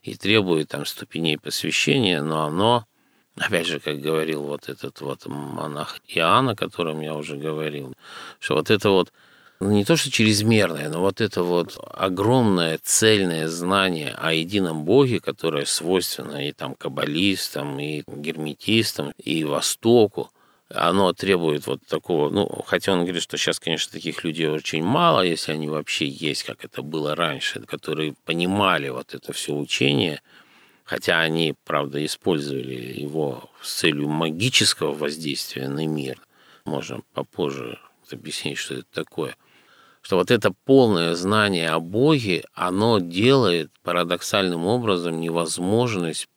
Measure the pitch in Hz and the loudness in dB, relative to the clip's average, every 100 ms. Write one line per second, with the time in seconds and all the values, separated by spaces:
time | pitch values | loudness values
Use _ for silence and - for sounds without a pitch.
0 | - - 98 110 95 80 73 71 71 - | -14 -6 2 4 4 2 0 -6 -8 -10
1 | - 78 82 73 - - 82 - - 143 | -10 -4 -2 -2 -4 -4 -2 0 2 4
2 | 101 80 76 78 76 85 110 120 - _ | 2 2 0 0 -2 2 2 2 -2 _
3 | _ _ _ - - 90 85 73 76 73 | _ _ _ -8 -2 -2 -2 -4 -6 -6
4 | 76 80 78 76 73 73 - 69 69 - | -2 -2 -2 -4 -6 -8 -10 -12 -12 -10
5 | 71 65 - 71 73 78 76 73 76 - | -10 -10 -10 -10 -8 -8 -8 -8 -10 -12
6 | - 82 82 113 131 - - - 82 78 | -6 0 4 4 2 -2 -6 -4 -4 -4
7 | 76 76 76 71 78 78 78 73 65 - | -6 -6 -8 -8 -6 -4 -6 -8 -12 -16
8 | - - - - - 65 78 104 104 95 | -20 -18 -18 -10 -2 0 2 2 4 4
9 | - _ _ _ _ - 98 104 101 160 | 2 _ _ _ _ -4 2 2 4 2
10 | 135 - 110 104 110 107 90 78 76 82 | 2 2 4 4 4 4 4 0 -4 0
11 | 95 95 107 98 87 87 85 - - - | 0 2 -2 0 2 2 0 -6 -14 -2
12 | 95 90 107 131 110 90 82 78 - - | 0 2 4 6 6 4 2 -2 0 4
13 | 110 107 92 80 80 82 87 98 95 82 | 6 6 4 0 -2 -2 0 2 2 0
14 | 69 - 80 82 82 101 90 80 78 127 | -6 -4 0 0 0 0 0 -2 4 6
15 | 131 101 - - 82 73 69 - 82 92 | 6 2 -4 -4 -2 -2 -2 -2 2 0
16 | - - 69 71 71 - 65 67 76 67 | 0 -6 -8 -6 -6 -6 -10 -8 -8 -4
17 | 71 78 98 92 - 73 71 69 73 76 | -2 0 0 0 -4 -6 -6 -6 -6 -6
18 | 69 69 78 78 76 73 - 110 107 - | -8 -10 -8 -6 -8 -6 0 2 2 -4
19 | 71 - - 82 73 73 - - 113 120 | -8 -8 -4 -2 0 -2 -2 0 6 6
20 | 104 - - _ _ _ _ - 85 95 | 6 2 -10 _ _ _ _ -2 2 4
21 | 95 - 95 90 82 73 - 69 - 80 | 2 0 0 2 2 -2 -2 -6 -4 -6
22 | - 80 73 101 - - - 90 98 92 | 0 0 2 0 -2 -4 -2 -2 2 0
23 | 87 87 - 78 - 82 82 80 - - | 0 -2 -4 -2 0 -2 -2 -4 -4 -6
24 | 80 - 85 78 78 78 - 78 85 151 | -8 -6 -6 -2 -2 -2 -2 -2 0 2
25 | 170 135 90 80 - 78 76 76 - - | 2 4 2 0 -4 -4 -4 -4 -4 -4
26 | 73 71 78 65 - - - - 71 78 | -4 -4 -4 -4 -8 -12 -14 -12 -8 -4
27 | 73 78 80 67 - - - 71 - 78 | -4 -2 -2 -2 -6 -8 -10 -10 -6 -4
28 | 78 - - 82 90 101 95 80 69 64 | -4 -6 -4 -2 0 2 2 2 -2 -8
29 | - 67 - - - 73 71 - 69 69 | -10 -14 -10 -8 -4 -4 -2 0 2 4
30 | 82 71 _ - _ _ _ _ - - | 0 -4 _ -20 _ _ _ _ -10 -4
31 | - 82 80 80 80 73 - 78 71 71 | 0 2 2 2 0 -2 -4 -2 -2 -4
32 | 76 - 95 78 71 67 64 64 62 65 | -4 -4 0 0 -2 -6 -6 -10 -10 -10
33 | 71 78 73 62 - _ - - 85 73 | -6 -4 -4 -6 -14 _ -10 0 0 0
34 | 73 78 82 80 127 - 107 - 78 76 | -2 -2 -2 -2 0 2 2 0 -2 -2
35 | 73 78 78 67 - 65 67 71 80 76 | -4 -4 -6 -6 -8 -8 -6 -2 -2 -2
36 | 67 62 _ _ _ _ - 71 - 67 | -6 -10 _ _ _ _ -8 -8 -6 -12
37 | - - 69 - 76 67 58 - - _ | -10 -8 -8 -4 -4 -4 -10 -14 -20 _
38 | - 60 76 - 76 67 - 65 - - | -18 -14 -10 -8 -6 -6 -8 -10 -8 -8
39 | 80 - 69 - _ _ _ _ _ _ | -8 -6 -6 -8 _ _ _ _ _ _
40 | - 92 87 120 104 - - 135 117 87 | 0 0 4 4 2 -2 6 8 8 4
41 | 85 85 92 107 104 87 82 80 85 107 | 2 0 2 4 4 2 2 0 0 2
42 | 147 147 107 82 - - 90 92 113 107 | 4 4 2 -2 -2 -4 0 2 4 4
43 | 87 90 120 139 101 85 76 _ - 87 | 2 2 6 6 6 2 -2 _ -2 0
44 | 87 87 - 104 92 85 87 123 113 90 | 0 -2 0 2 2 0 0 0 2 0
45 | 85 82 82 85 82 82 92 113 123 101 | 0 -2 -2 -2 -2 -2 2 2 2 0
46 | 82 76 - | -2 -4 -10